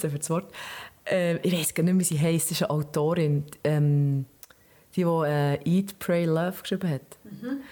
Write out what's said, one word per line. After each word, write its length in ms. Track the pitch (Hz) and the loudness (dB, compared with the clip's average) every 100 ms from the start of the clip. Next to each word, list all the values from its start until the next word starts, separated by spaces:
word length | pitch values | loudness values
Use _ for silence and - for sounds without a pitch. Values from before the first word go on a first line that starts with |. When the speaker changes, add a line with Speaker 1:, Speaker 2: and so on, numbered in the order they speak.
| 160 | -2
Speaker 1:
für 80 | 147 | -4
das 120 | - | -2
Wort. 200 | 165 190 - - - - _ - | -2 -4 -14 -14 -14 -18 _ -2
Ähm, 340 | 190 175 165 | 0 0 0
ich 100 | 185 | 0
weiss 200 | 175 151 | 0 -2
gar 100 | - | 0
nicht, 160 | 170 185 | 2 4
wie 40 | |
sie 160 | 175 151 | 2 2
heisst. 280 | 165 165 - | 2 2 0
Sie 60 | 165 | -2
ist 80 | |
eine 80 | - | 0
Autorin, 760 | 151 147 160 151 175 151 147 147 - | -2 -2 0 0 2 2 0 -2 -6
ähm, 640 | 147 151 147 143 143 139 131 _ - - _ - _ - | 0 2 4 4 4 0 -4 _ -20 -20 _ -20 _ -2
die, 80 | |
die, 20 | 170 | 0
äh, 500 | 165 147 147 143 143 160 185 | 2 0 2 2 0 0 0
Eat, 220 | 196 - | 0 -8
Pray, 260 | - 175 170 | -2 0 2
Love 360 | 160 180 190 | 0 0 -6
geschrieben 280 | - 190 180 | -6 -4 -2
hat. 120 | 135 - - | -4 -6 -20
Speaker 2:
Mhm. 380 | - 202 240 277 269 | -20 -12 -8 -8 -10